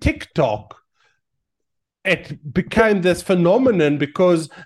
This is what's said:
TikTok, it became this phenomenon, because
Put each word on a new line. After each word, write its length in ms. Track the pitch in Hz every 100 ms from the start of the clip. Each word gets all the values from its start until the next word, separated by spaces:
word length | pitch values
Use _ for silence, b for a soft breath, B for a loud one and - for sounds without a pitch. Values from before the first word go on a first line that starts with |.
TikTok, 760 | 285 311 - 160 127 104 - - _ _ _ _ _ _ _ _ _ _ _ _
it 480 | 190 170 - 147 147
became 520 | 185 180 - 220 202
this 180 | 180 175
phenomenon, 800 | - 180 170 226 262 190 147 143
because 500 | 143 - 180 165 156 B